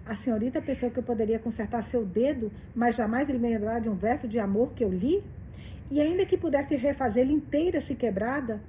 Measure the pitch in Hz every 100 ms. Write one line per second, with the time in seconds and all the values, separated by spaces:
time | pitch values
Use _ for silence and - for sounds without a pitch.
0 | - 208 262 220 240 302 - 262 247 240
1 | 240 226 214 220 233 220 208 240 220 247
2 | 202 196 262 277 214 - - 226 233 233
3 | 214 240 294 254 233 226 208 233 220 190
4 | 208 285 240 226 196 202 254 - 214 185
5 | 240 392 - - - - - - - 285
6 | 302 359 381 370 339 277 277 285 277 277
7 | 254 214 262 302 - 294 349 330 - 254
8 | 233 190 226 285 247 208